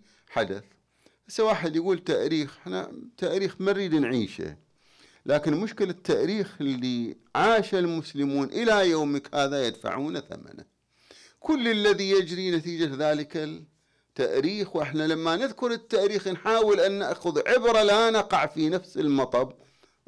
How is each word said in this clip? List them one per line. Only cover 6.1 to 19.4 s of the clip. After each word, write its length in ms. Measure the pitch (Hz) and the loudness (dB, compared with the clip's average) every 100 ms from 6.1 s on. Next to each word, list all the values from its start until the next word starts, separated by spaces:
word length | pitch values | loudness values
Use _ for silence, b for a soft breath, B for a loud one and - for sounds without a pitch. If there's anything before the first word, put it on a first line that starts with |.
| 120 156 214 185 - | 0 2 -2 -4 -4
اللي 560 | 139 127 127 120 113 - _ | -4 -2 -2 -4 -4 -8 _
عاش 400 | 135 202 220 208 | 0 4 4 2
المسلمون 760 | 190 175 165 156 139 143 139 139 | 0 0 -2 -6 -4 -2 0 -2
إلى 420 | 208 226 208 180 | 0 2 4 4
يومك 440 | 160 147 143 - | 2 0 -2 -4
هذا 320 | 143 139 139 120 | -2 0 0 -2
يدفعون 540 | - 110 127 147 170 | -4 -6 -4 -4 -8
ثمنه. 440 | - - - - - _ _ b b b b b | -10 -16 -16 -20 -20 _ _ b b b b b
كل 280 | - 302 233 | -2 0 2
الذي 420 | 214 208 202 190 | 2 4 2 2
يجري 400 | 196 165 175 185 170 | 2 2 -2 -2 -2
نتيجة 540 | 170 165 160 135 151 | -2 -2 -2 0 0
ذلك 260 | 151 147 165 | 0 -2 -6
التاريخ، 1400 | 156 85 80 _ _ _ _ - 127 127 151 208 190 165 | -6 -10 -18 _ _ _ _ -4 0 2 0 -2 -4 -4
وإحنا 300 | 143 156 156 | -2 -2 -2
لما 300 | 160 165 170 | 0 0 -2
نذكر 340 | 269 - 247 | -2 -4 -4
التاريخ 580 | 233 - 208 202 202 190 | -4 -2 0 2 0 -4
نحاول 520 | 180 220 226 214 196 | -6 0 2 4 4
أن 120 | 190 | 2
نأخذ 560 | 196 143 170 175 147 - | 0 -4 -4 -2 -2 2
عبرة 340 | 247 233 226 | 4 4 4
لا 280 | 208 208 226 | 6 6 4
نقع 360 | 220 202 170 147 | 2 2 0 0
في 220 | 160 156 | 0 0
نفس 280 | 180 185 - | -2 -4 -2
المطب. 560 | 151 139 123 120 | 2 2 2 2